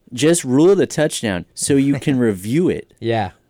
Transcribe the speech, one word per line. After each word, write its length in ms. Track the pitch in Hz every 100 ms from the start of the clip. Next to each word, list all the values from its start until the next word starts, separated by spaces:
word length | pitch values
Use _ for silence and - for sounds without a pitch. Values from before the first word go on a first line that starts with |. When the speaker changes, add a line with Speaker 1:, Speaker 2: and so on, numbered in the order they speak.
| _
Speaker 1:
just 320 | 123 147 170
rule 320 | 131 131 170 196
the 100 | 131
touchdown 600 | - 151 - 113 87 82
so 200 | - -
you 200 | 139 139
can 240 | 139 151 131
Speaker 2:
<laughs> 100 | 117
Speaker 1:
review 400 | 95 104 143 175
it. 240 | 80 - -
Speaker 2:
Yeah. 300 | 113 113 92 - _